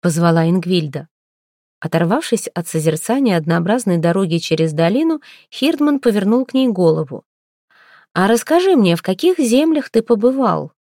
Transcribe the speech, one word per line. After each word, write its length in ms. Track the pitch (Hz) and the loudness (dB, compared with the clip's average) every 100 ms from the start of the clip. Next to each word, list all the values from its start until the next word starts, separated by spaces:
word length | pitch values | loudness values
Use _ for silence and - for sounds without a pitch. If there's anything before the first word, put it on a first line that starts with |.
позвала 480 | 180 160 170 165 165 | -2 0 2 2 2
Ингвильда. 600 | 185 175 185 151 156 170 _ _ _ _ _ _ _ | 0 0 -2 -2 -10 -14 _ _ _ _ _ _ _
Оторвавшись 680 | 156 - 170 240 - 226 - | -4 -2 0 -2 -2 -6 -4
от 200 | - 170 | -8 -6
созерцания 720 | 165 156 156 - 254 262 175 | -2 -2 -4 -2 0 2 0
однообразной 580 | 156 170 170 233 220 170 | 0 -2 0 -2 0 0
дороги 400 | 165 185 196 165 | 0 0 0 -2
через 380 | - - 165 | -2 -2 -2
долину, 480 | 151 165 226 320 311 - - _ | 0 0 2 0 -2 -6 -20 _
Хирдман 480 | - 269 330 294 285 | -4 -2 0 0 2
повернул 460 | 247 208 196 233 | 0 0 0 0
к 80 | 262 | 0
ней 160 | 262 262 | -2 0
голову. 560 | 185 170 160 151 127 _ _ _ _ _ _ _ _ _ | 2 2 0 -4 -10 _ _ _ _ _ _ _ _ _
«А 160 | - 190 | -2 2
расскажи 480 | 233 - 320 370 339 | 0 2 2 4 4
мне, 200 | 190 170 | 4 2
в 60 | |
каких 360 | - 190 339 370 | -2 -2 0 0
землях 500 | 254 240 320 302 262 | 2 2 2 0 0
ты 140 | 226 | -2
побывал?» 720 | 226 233 233 262 247 160 151 _ | 0 0 2 0 -2 -2 -6 _